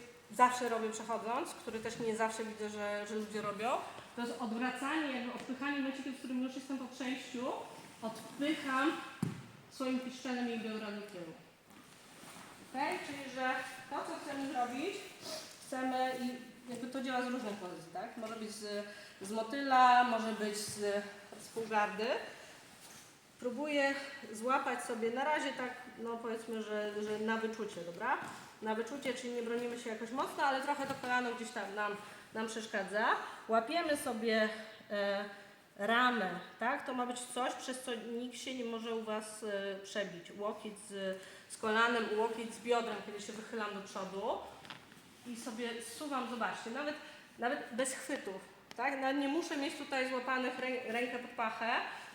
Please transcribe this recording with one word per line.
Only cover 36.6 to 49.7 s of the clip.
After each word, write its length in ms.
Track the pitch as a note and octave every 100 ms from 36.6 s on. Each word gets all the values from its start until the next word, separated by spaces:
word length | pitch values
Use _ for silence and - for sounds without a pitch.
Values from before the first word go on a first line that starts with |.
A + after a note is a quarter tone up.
| A#3 C#4 -
To 80 |
ma 120 | B3+ B3
być 140 | A#3+
coś, 340 | - B3 C4+
przez 280 | - - B3+
co 100 | - A3+
nikt 420 | A3 A#3 B3 -
się 180 | C#4 B3+
nie 100 | A#3
może 300 | A3+ A#3 A3+
u 80 |
was, 400 | G#3+ G#3+ G#3+ -
e, 360 | G#3+ G3+ G3 G3
przebić. 480 | - G#3+ F#3 E3+ - G3
Łokieć 420 | G#3 G#3+ G#3+ G3
z, 400 | - G3+ F#3+ F#3+ - - -
z 80 | -
kolanem, 480 | A3 A3 A#3 A#3 G#3 G#3
łokieć 360 | A3+ A3+ A3
z 60 | -
biodrem, 360 | A#3+ A#3+ A3 G#3 G3+
kiedy 160 | G3+
się 120 | -
wychylam 400 | A3 - A3+ G#3
do 80 | G3
przodu 560 | F#3+ G#3 F#3 G3 A3+ F#4+ - - - - - - - - B3
i 80 | A3+
sobie 460 | - A3+ A#3 A#3
zsuwam, 480 | - - D4+ C4+ A3+
zobaczcie, 400 | A#3+ G3 - A3+
nawet, 260 | B3+ D4 D4 - - - -
nawet 200 | A3+ C#4+ -
bez 220 | A3+ C4
chwytów, 480 | - - C#4+ - F#3+ - - - -
tak? 240 | C4 C4+
Nawet 160 | C4+ C#4+
nie 100 | C#4
muszę 300 | D#4+ E4 D4
mieć 200 | C#4+